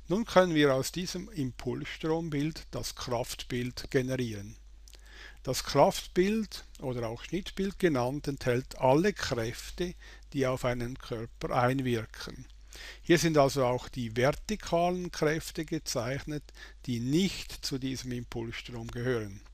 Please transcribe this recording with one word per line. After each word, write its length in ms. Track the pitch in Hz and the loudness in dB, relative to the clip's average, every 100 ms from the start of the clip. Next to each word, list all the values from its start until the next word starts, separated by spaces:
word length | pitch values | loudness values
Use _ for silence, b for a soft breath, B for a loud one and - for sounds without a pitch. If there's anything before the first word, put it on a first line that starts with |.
| - | -2
Nun 160 | 180 | -2
können 280 | 233 - 185 | 4 6 6
wir 220 | 160 147 | 6 6
aus 160 | 131 131 | 4 0
diesem 400 | - 180 180 190 | -4 -6 -6 -8
Impulsstrombild 1400 | 170 131 - 127 123 147 - 165 160 170 147 151 160 - | -6 -6 -4 -6 -4 -6 -6 0 0 0 -2 -2 -4 -10
das 240 | 127 110 - | -8 -8 -8
Kraftbild 920 | - 120 120 - - 123 123 - - | -4 -2 -2 -6 -6 -4 -4 -6 0
generieren. 680 | 139 127 131 120 104 101 113 - - - B B B B B | 0 0 -2 -2 -4 -10 -14 -18 -20 -20 B B B B B
Das 180 | - 131 | -4 -4
Kraftbild 1000 | - 139 170 - - - 185 220 214 - - - | 2 6 6 6 -2 2 2 2 -2 -8 -14 -10
oder 280 | 139 123 117 | -6 -4 -4
auch 140 | 117 | -6
Schnittbild 560 | - 170 - - 196 - | -6 -6 -6 -4 -4 2
genannt 480 | 180 135 120 143 143 | 2 4 2 -2 -4
enthält 520 | 139 - 123 131 - | -4 0 0 0 0
alle 340 | 131 139 202 | 6 6 4
Kräfte, 800 | - - 123 113 117 - - 180 175 B B B | 0 -2 -2 -2 -6 -10 -6 -6 -6 B B B
die 160 | 143 131 | 0 0
auf 160 | 131 | 2
einen 340 | 127 123 120 131 | 0 -2 -4 -6
Körper 580 | - 117 117 - 165 131 | -8 -8 -8 -8 0 4
einwirken. 880 | 123 135 127 117 110 - - - 131 - B B B B | 4 4 2 0 -2 -10 -12 -12 -16 -18 B B B B
Hier 180 | - 165 | 4 6
sind 200 | 165 151 | 6 6
also 260 | 139 127 | 6 6
auch 240 | 127 123 - | 2 2 -2
die 280 | - 117 107 | -6 -4 2
vertikalen 960 | 127 151 - 214 - 170 175 180 180 | 2 2 -2 -6 0 2 2 0 -4
Kräfte 520 | - 156 156 - - | 0 0 0 -4 -8
gezeichnet, 800 | 151 160 - 135 117 135 - 151 - B B B - | -4 -4 -4 -2 -2 -4 -6 -8 -10 B B B -4
die 120 | 120 | -2
nicht 640 | 120 151 190 - - - | 2 4 4 0 -10 -8
zu 140 | - 139 | -6 -4
diesem 320 | 131 131 127 | -4 -4 -6
Impulsstrom 800 | 123 120 120 117 117 - 123 117 | -8 -6 -8 -6 -8 -10 -10 -8
gehören. 520 | 120 120 123 107 98 - | -4 0 0 -2 -10 -16